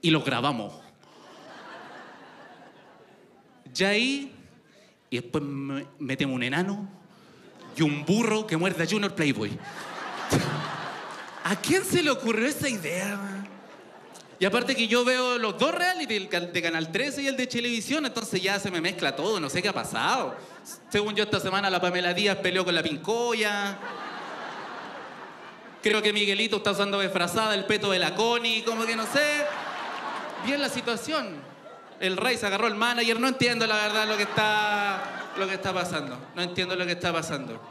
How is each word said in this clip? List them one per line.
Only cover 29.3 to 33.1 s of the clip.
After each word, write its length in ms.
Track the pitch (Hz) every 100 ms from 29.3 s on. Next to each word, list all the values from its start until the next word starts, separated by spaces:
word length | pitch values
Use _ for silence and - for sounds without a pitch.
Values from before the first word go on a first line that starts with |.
| 294 294 - - - - - - - - - 196
Bien 160 | 285
la 80 | 277
situación. 680 | 247 233 233 - 311 233 151 135 - - - - -
El 160 | 190 190
Rey 220 | 240 240
se 80 | 208
agarró 220 | 196 233
el 80 | 208
manager, 440 | 233 240 233